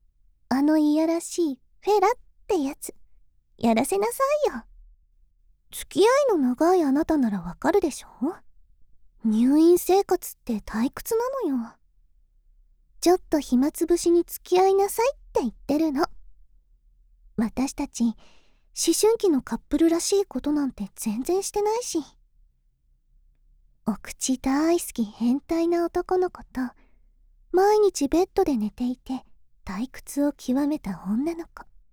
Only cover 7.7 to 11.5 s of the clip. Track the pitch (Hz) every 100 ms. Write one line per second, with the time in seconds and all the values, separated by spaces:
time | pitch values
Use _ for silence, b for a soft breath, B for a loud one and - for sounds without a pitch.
7.7 | 392 339 - - - 277 - - - _
8.7 | _ - - - _ 220 214 247 302 330
9.7 | 349 - 381 - 359 - - - 208 -
10.7 | 214 262 - - 453 508 539 359